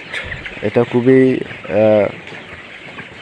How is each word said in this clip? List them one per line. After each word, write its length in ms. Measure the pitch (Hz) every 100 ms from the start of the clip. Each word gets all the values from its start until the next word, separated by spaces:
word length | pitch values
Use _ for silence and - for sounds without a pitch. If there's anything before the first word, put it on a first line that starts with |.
| - - - - - -
এটা 220 | 104 120
খুবই, 560 | 120 123 120 131 131 127 - - -
আহ, 440 | 101 110 107 98 - - - - - - - - - - -